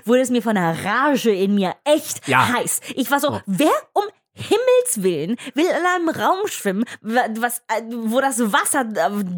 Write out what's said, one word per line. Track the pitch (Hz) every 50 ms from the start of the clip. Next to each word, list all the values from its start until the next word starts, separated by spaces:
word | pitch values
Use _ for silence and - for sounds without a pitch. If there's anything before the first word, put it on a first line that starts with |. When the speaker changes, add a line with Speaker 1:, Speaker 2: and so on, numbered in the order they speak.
| -
Speaker 1:
wurde | 214 247 254
es | 262 247
mir | 247 240 190
von | 233 214
der | 190 175 165 165 - -
Rage | 190 214 247 277 302 277 202 208 226 202
in | 180 196 196 202
mir | 202 190 175 165 - -
echt | 285 302 302 - - - - - -
Speaker 2:
Ja. | 247 262 233 214 247
Speaker 1:
heiß. | 233 - - - - - - -
Ich | - 240 -
war | 285 277
so, | 302 285
Speaker 2:
Oh. | 220 - -
Speaker 1:
wer | 202 190 170 294 339 523 622 - _ -
um | 392 415 415 - _ _ _ _
Himmels | - - - 381 440 508 508 494 494 494 - - 214 180
Willen | 185 170 143 156 180 240 - - 269 -
will | 269 339
in | 370 - 294 349
einem | 359 359 359 339 320
Raum | - - 214 277 359 381 427
schwimmen, | 381 - - - 202 185 208 247 - - - -
wa-, | 214 226 254 208 214 220 226
was, | 240 240 233 - _ -
äh, | 220 214 226 226
wo | 240 233 226 214 233 262
das | 269 269 262 226 240 202 220
Wasser, | 302 403 - - 277
äh, | 254 220 208 156 165 190 202 208 196 180 180